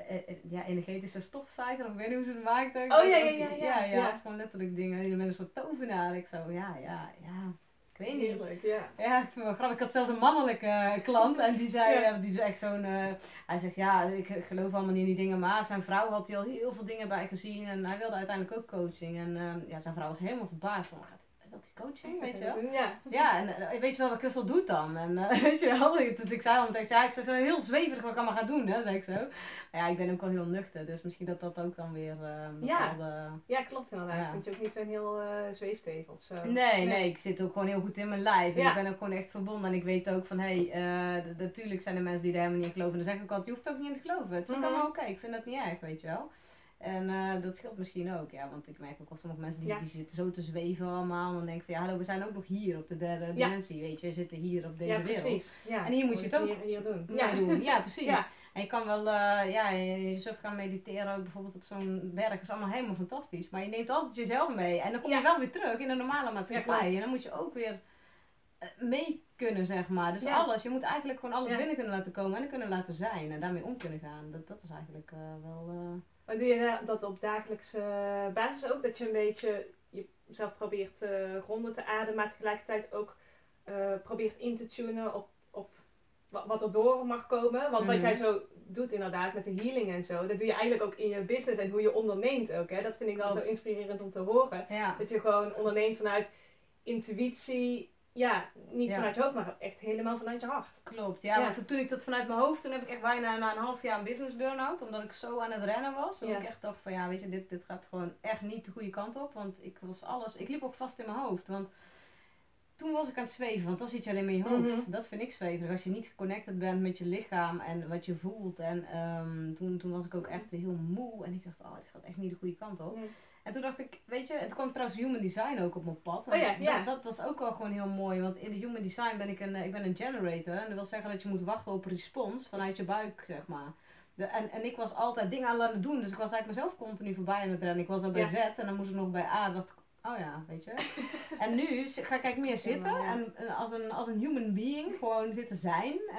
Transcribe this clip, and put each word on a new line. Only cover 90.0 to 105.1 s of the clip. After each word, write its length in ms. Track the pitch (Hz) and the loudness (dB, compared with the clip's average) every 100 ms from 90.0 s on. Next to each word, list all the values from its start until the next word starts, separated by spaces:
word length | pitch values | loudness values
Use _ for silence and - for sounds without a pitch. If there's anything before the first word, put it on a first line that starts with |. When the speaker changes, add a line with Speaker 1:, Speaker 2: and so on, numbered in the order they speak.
Speaker 2:
zo, 220 | 180 175 185 | -2 -2 0
dat 100 | 202 | 0
doe 80 | 220 | 2
je 80 | |
eigenlijk 300 | - 226 226 | 2 4 4
ook 120 | 208 - | 2 0
in 140 | 214 | 0
je 120 | 202 | 0
business 380 | 180 247 254 208 | 0 0 2 0
en 100 | 196 | 2
hoe 120 | 208 | 4
je 120 | 214 | 4
onderneemt 580 | 214 220 196 240 269 220 | 4 2 2 2 2 0
ook, 180 | 170 170 | -2 -2
hè? 120 | 190 | -2
Dat 160 | 214 214 | -2 -2
vind 120 | 220 | -2
ik 80 | 202 | 0
wel 100 | 202 | 0
zo 60 | |
Speaker 1:
Klopt. 140 | 202 208 | 0 0
Speaker 2:
inspirerend 520 | 220 220 202 202 202 | -2 -2 -4 -2 -6
om 100 | 196 | -6
te 80 | 190 | -4
horen. 460 | 185 233 262 180 180 | 4 6 6 2 -4
Speaker 1:
Ja. 260 | 208 202 - | -2 -2 -2
Speaker 2:
Dat 120 | 208 | -2
je 100 | 226 | 2
gewoon 360 | 220 208 208 208 | 6 6 4 2
onderneemt 420 | 214 208 220 220 | 2 4 2 2
vanuit 300 | 208 208 208 - - - _ _ | 2 2 0 -6 -20 -20 _ _
intuïtie, 1040 | - 233 220 202 247 240 - 254 247 240 - _ _ | -4 -4 -2 0 0 0 -4 0 2 0 -4 _ _
ja, 340 | 247 247 190 - - - | 0 4 4 0 -12 -8
niet 180 | 240 240 | 0 2
Speaker 1:
Ja. 60 | 202 | 2
Speaker 2:
vanuit 200 | 220 208 | 0 2
je 60 | |
hoofd, 120 | 277 240 | 2 2
maar 200 | 180 - | -4 -6
echt 200 | 196 - | -8 -6
helemaal 380 | 220 220 226 233 | -4 0 0 -2
vanuit 240 | 220 240 | -4 -4
je 60 | 240 | -4
hart. 200 | 277 - - | -4 -6 -14
Speaker 1:
Klopt, 380 | - 226 202 180 | -16 -6 -6 -4
ja, 160 | 202 214 | 2 4
Speaker 2:
Ja. 40 | |
Speaker 1:
want 240 | 226 - 190 | 4 0 -2
toen 100 | 277 | -2
ik 120 | 262 | 0
dat 140 | 254 | -4
vanuit 240 | - 247 240 | -2 -2 0
mijn 120 | 226 | 4
hoofd, 220 | 277 311 | 4 4
toen 100 | 269 | -2
heb 100 | 262 | -6
ik 60 | 247 | -6
echt 120 | 240 | -2
bijna 360 | 226 240 233 220 | 2 2 2 2
na 140 | 220 | 0
een 60 | 220 | 0
half 180 | 240 247 | -2 -2
jaar 160 | 240 220 | -2 -2
een 60 | |
business 320 | 208 240 269 233 | -2 -4 -6 -2
burn-out, 460 | 262 269 262 349 | -2 0 -2 -4
omdat 220 | 226 214 | -6 -6
ik 80 | 208 | -8